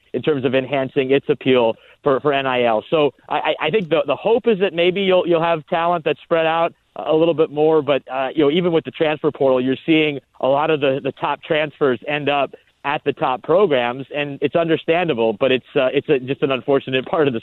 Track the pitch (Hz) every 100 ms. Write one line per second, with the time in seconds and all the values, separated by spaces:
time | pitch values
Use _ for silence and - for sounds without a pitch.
0 | _ 127 139 147 127 131 127 135 135 -
1 | 131 135 - 143 - 127 113 110 _ _
2 | 147 135 147 139 135 127 120 110 - 165
3 | 147 - - 147 151 151 151 208 165 156
4 | 139 131 190 233 233 202 190 165 175 180
5 | 196 185 160 170 170 165 - 175 170 175
6 | 160 147 - 165 160 165 170 - _ -
7 | - 156 165 147 - 143 151 160 139 139
8 | - 131 131 - 143 165 175 165 131 -
9 | 160 151 156 - 139 127 127 131 - 156
10 | 151 139 _ - 127 139 160 156 139 135
11 | 135 - 165 143 - 156 151 - 143 123
12 | - 151 139 143 135 - _ _ 139 151
13 | - 127 147 127 - 170 208 135 120 127
14 | 135 147 147 139 151 170 165 160 - 165
15 | 180 120 113 107 135 127 - - 131 127
16 | - 147 127 139 151 131 131 139 - 131
17 | 123 180 139 117